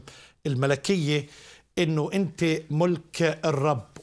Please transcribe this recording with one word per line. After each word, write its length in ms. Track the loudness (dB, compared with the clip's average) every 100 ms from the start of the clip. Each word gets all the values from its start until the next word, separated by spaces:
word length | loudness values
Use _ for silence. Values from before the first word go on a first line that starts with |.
| -8 -20 -20 _ -4
الملكية، 800 | 0 2 2 0 0 2 -2 -4 -16 -20 -20 _ -2
إنه 320 | 0 0 0
أنت 320 | -2 -2 0 0 0 -2
ملك 720 | 0 0 0 -4 0 0 0 0
الرب 420 | 2 0 0 -6 -14